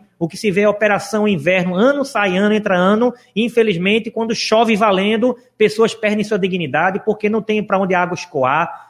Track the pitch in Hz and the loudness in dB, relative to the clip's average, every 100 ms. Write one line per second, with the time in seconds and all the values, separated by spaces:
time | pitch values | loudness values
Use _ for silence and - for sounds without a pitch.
0 | _ _ 165 - 220 185 208 208 214 202 | _ _ -8 -4 -2 2 0 2 0 0
1 | - 214 208 190 143 185 180 180 247 285 | -2 -2 0 0 0 0 0 2 2 2
2 | 262 214 202 180 208 214 208 180 180 214 | -2 -2 0 2 2 0 0 2 2 2
3 | 247 240 _ - 233 233 226 170 185 220 | 0 -2 _ -4 -2 2 0 0 0 0
4 | 220 - 226 233 - 220 226 214 220 190 | -2 -6 -4 -4 0 2 2 2 2 2
5 | 202 220 247 240 _ _ 214 214 220 - | 0 0 0 -2 _ _ 0 2 0 0
6 | 208 214 208 208 190 180 156 147 180 196 | -2 -2 -2 -2 -2 -2 -2 0 0 -2
7 | - 208 208 220 - 214 208 196 196 180 | -4 -2 -2 -2 -2 -4 0 -2 0 0
8 | 175 170 - 147 127 147 170 - - | 0 -4 -6 -2 0 0 -2 -6 -20